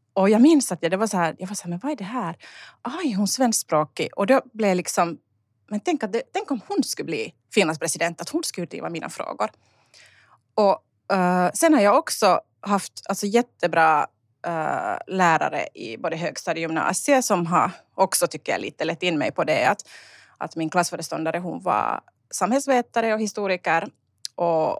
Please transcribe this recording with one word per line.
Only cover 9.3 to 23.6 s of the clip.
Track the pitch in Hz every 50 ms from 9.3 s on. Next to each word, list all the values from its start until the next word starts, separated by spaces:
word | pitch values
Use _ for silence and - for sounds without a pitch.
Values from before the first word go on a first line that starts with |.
| - - 214 220 _ _ _ _ _ _ _ _ _ - - - _ _ _ _ _ _ _ _ -
Och, | - 208 196 190 - _ _ _ _ _ - 196
eh, | 185 180 180 180 180 180 180 -
sen | - - 330 311
har | 254
jag | 202 202 214 269
också | - - - - 226 196 175 - - _ _ _
haft, | - 202 208 196 - - - - - -
alltså, | 196 - -
jättebra, | 202 196 233 247 _ _ - - 175 165 165 160 160 156 147 - - _ _ _ _ _ _ - 175
eh, | 170 160 156 143 131 - - 104 98 - - -
lärare | - 190 185 170 160 - - - 147 147 90 - -
i | - - 113 113 110
både | - 165 160
högstadie | 160 175 160 - - - 180 165 165 165
och | 165
gymnasie | 160 156 - - 185 - - - 285 254
som | 247 - 214 180 175
har | 165 180 165 120 185 - - _ _ -
också, | - 190 190 - - 175 165
tycker | - 151 - -
jag, | - 90
lite | - 101 - - 156
lett | 160 165 - 180
in | 180 170 151
mig | - -
på | - - 165
det. | - 156 123 117
Att, | 147 - - - - - - - - - - - _ _ -
att | - 160 -
min | 165 160 156
klassföreståndare, | - 180 175 - - - 165 - - 156 160 160 165 175
hon | 180 175 160 170
var | 185 185 127 104 - 55 - - - _ _ _ _ _
samhällsvetare | - - 190 190 240 277 285 277 269 247 240 _ - 233 226 226 214
och | 220
historiker. | 220 208 - - 202 190 185 180